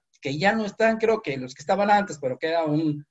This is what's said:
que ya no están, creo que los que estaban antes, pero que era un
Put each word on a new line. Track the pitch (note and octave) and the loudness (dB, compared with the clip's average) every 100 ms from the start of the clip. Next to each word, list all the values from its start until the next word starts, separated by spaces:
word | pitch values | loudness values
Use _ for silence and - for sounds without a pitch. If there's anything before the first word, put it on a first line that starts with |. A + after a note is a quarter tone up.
| _ _ | _ _
que | C#3+ C#3+ | -8 0
ya | G3 | 2
no | A3 G#3 | 2 -2
están, | - A3+ A3 | 0 2 2
creo | A3+ A3+ | 2 0
que | - C3+ | -2 -6
los | B2+ | -8
que | - | -8
estaban | - G3 G3+ | -2 0 4
antes, | G#3 F#3+ D3+ | 4 2 -4
pero | C3 B2+ | -6 -4
que | D#3+ | -2
era | E3 | -2
un | D#3+ D3+ D#3 D3 - | 0 0 0 -4 -10